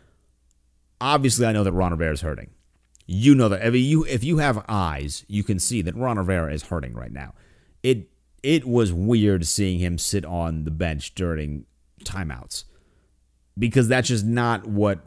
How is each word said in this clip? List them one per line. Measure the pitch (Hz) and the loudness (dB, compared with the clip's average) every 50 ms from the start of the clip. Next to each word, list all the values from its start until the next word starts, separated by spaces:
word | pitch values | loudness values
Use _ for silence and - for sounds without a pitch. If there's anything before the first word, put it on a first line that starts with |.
| _ _ _ _ _ _ _ _ _ _ _ _ _ _ _ _ _ _ _ _ | _ _ _ _ _ _ _ _ _ _ _ _ _ _ _ _ _ _ _ _
Obviously, | 123 135 151 147 135 127 113 120 123 | 0 2 2 4 4 2 2 4 2
I | 113 | 2
know | 110 104 101 | 2 2 2
that | 95 87 | 2 2
Ron | 92 92 90 | 2 0 0
Rivera | 85 80 82 80 76 | 0 0 0 -2 -2
is | 73 | -2
hurting. | 85 78 71 - - - - _ _ _ _ _ _ _ _ _ _ | -4 -6 -8 -8 -12 -18 -20 _ _ _ _ _ _ _ _ _ _
You | - 90 98 117 143 143 | -4 -2 4 8 8 8
know | 131 120 104 | 8 6 4
that. | 101 90 117 | 2 0 0
I | 117 | 2
mean, | 120 127 127 | 2 2 4
you, | 139 156 160 156 | 4 2 2 2
if | - 135 110 117 | 0 -2 -2 0
you | 151 170 | 0 0
have | 156 147 143 120 104 - - | 2 2 2 0 -2 -4 -4
eyes, | 110 101 92 80 76 69 71 73 - - - | -2 0 0 -2 -2 -4 -6 -8 -8 -10 -12
you | _ 101 101 101 | _ -4 -4 -2
can | - 104 | 0 -2
see | 90 - - 123 110 | -2 -2 -2 -2 -2
that | 82 90 - | -4 -4 -4
Ron | 117 127 127 117 101 | -4 -4 -2 -2 -2
Rivera | 92 92 95 87 80 76 76 | 0 0 0 0 -2 -4 -6
is | 73 | -8
hurting | - - 92 82 65 62 57 | -8 -6 -8 -8 -6 -8 -10
right | 57 60 58 | -12 -12 -12
now. | 53 67 69 - - - _ _ _ _ _ _ _ _ | -14 -14 -16 -16 -18 -20 _ _ _ _ _ _ _ _
It, | - 127 131 107 - - _ _ _ _ _ _ - | 0 0 0 0 -2 -12 _ _ _ _ _ _ -2
it | 139 160 160 127 | 0 0 0 0
was | 127 120 120 113 95 87 | 2 2 2 2 2 0
weird | 85 92 110 120 113 104 104 98 90 82 | -2 0 2 2 4 4 4 2 2 0
seeing | 80 - - 101 95 92 87 | -2 -2 -2 -2 -2 -2 -2
him | 90 87 87 | -2 -2 -2
sit | 82 - - - 101 80 | -2 -4 -2 -2 -4 -4
on | 78 90 85 82 82 80 80 76 | -4 -6 -4 -4 -4 -4 -4 -6
the | 80 | -6
bench | 78 80 90 82 78 71 - - - | -4 -4 -4 -4 -4 -6 -8 -12 -8
during | - 92 85 82 78 76 73 73 73 - _ _ _ _ _ _ _ - | -6 -4 -4 -4 -4 -6 -6 -8 -10 -12 _ _ _ _ _ _ _ -14
timeouts, | - 95 98 87 78 64 57 - - - - - - _ _ _ _ _ _ _ _ _ _ _ _ _ _ _ _ _ | -10 -8 -8 -8 -8 -10 -12 -14 -12 -12 -12 -14 -14 _ _ _ _ _ _ _ _ _ _ _ _ _ _ _ _ _
because | 98 113 117 - 131 120 | -2 -2 2 4 4 4
that's | 110 127 127 120 - | 4 2 2 2 0
just | 123 110 101 | 0 0 0
not | 110 117 120 120 120 117 104 - | 0 0 0 2 0 0 -2 -4
what | 110 104 101 104 101 98 82 - | -4 0 0 2 0 0 -2 -6